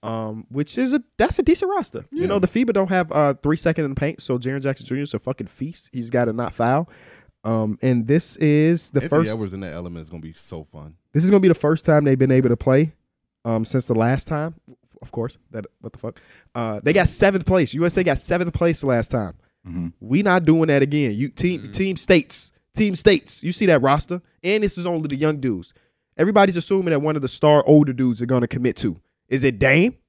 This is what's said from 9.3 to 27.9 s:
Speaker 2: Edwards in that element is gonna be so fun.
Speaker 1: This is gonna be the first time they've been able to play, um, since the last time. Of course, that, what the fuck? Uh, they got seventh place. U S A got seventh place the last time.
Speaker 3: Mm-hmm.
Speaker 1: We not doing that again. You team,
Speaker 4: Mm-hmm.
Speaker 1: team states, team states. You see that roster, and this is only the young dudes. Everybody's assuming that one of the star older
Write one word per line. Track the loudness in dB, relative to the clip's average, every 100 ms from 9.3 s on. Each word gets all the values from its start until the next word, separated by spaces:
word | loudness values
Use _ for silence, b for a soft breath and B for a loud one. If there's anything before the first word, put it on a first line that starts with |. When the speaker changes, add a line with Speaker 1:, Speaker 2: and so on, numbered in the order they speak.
Speaker 2:
Edwards | -2 -6
in | -8
that | -10
element | -10 -10 -12
is | -14
gonna | -14
be | -16
so | -18 -16 -14 -14
fun. | -18 -20 -20 _
Speaker 1:
This | 0
is | 4
gonna | 4
be | 6
the | 2
first | 0 0
time | 2 2
they've | 4 2
been | 4
able | 4 2
to | 0
play, | 2 2 2 -4 _ _ _ _
um, | -4 -4 -2
since | -4 -2
the | 0
last | 0 0 -4
time. | -6 -6 -12 _ -20 _ _
Of | -14
course, | -8 -8 -10 _
that, | -14 -14 _
what | -20
the | -14
fuck? | -14 -14 b b b
Uh, | -8 -6 -4
they | 0
got | 2 0
seventh | 2 2 2 0
place. | 0 0
U | 0 -2
S | 0
A |
got | 0 -2
seventh | -2 -2 -2
place | 0 0 0
the | 0
last | -2 0
time. | -4 -6 -10 _ _ -12
Speaker 3:
Mm-hmm. | -8 -8 -10
Speaker 1:
We | -2 0
not | 2 0
doing | 2 2 4
that | 2
again. | 2 0 -2
You | -2 -6
team, | -2 -4 -2
Speaker 4:
Mm-hmm. | -8
Speaker 1:
team | -4 -4 -4
states, | 4 4 4 -12 -18 _ _ -2
team | -2 2
states. | 2 2 -2 -10
You | -8
see | -2 4
that | 4
roster, | 4 0 -2 -8 _ _
and | -2 0
this | 0 -4
is | -4
only | -4 -4
the | -2
young | 0 0
dudes. | -2 -4 -8 _ _ _ _ _
Everybody's | 2 4 4 2
assuming | -2 -2 0
that | 0
one | 0 -2
of |
the | -4
star | 0 4 4 8
older | 6 6